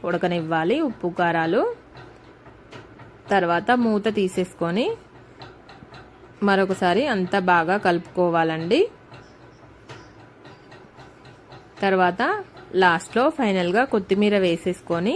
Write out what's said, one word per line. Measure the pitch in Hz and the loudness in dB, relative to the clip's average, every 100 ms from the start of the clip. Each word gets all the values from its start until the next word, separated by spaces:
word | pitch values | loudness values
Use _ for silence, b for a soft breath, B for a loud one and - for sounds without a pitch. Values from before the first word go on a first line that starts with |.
| 180 | -4
ఉడకనివ్వాలి | 175 175 175 160 165 165 277 311 | -2 -2 -2 -2 -2 0 0 -2
ఉప్పు | 220 180 180 | -4 -6 -2
కారాలు. | 170 165 165 202 392 466 - - - - - - - - - - - - - - - | 0 0 0 0 0 -4 -16 -20 -20 -20 -20 -20 -20 -20 -20 -20 -20 -20 -20 -20 -2
తర్వాత | 196 170 170 208 247 | 0 2 0 2 0
మూత | 233 208 220 214 | 2 0 -2 -2
తీసేసుకొని | 185 185 180 - 170 180 330 453 - - - - - - - - - - - - - - 202 | -2 -2 -6 -4 -4 -2 -2 -4 -12 -20 -20 -20 -20 -20 -20 -20 -20 -20 -20 -20 -20 -2 2
మరొకసారి | 196 190 190 185 180 294 | 2 2 0 2 2 0
అంతా | 208 180 202 185 | -2 0 0 2
బాగా | 175 165 202 | 2 2 0
కలుపుకోవాలండి. | 196 175 175 - 175 165 160 160 165 269 453 - - - - - - - - - - - - - - - - - - - - - - - - - - - - - | 2 0 -2 0 2 2 0 -2 0 2 0 -4 -20 -20 -20 -20 -20 -20 -20 -20 -20 -20 -20 -20 -20 -20 -20 -20 -20 -20 -20 -20 -20 -20 -20 -20 -20 -20 -20 -4
తర్వాత | 196 190 180 180 233 415 381 - - - | 0 2 2 2 -2 -4 -8 -20 -6 2
లాస్ట్‌లో | 185 170 - 220 269 320 | 2 2 -2 0 0 0
ఫైనల్గా | 220 190 175 196 269 | 0 0 0 0 0
కొత్తిమీర | 226 190 196 208 202 185 | -2 0 0 2 4 2
వేసేసుకొని | 170 185 180 - 170 190 | 0 -2 -6 -4 -4 -2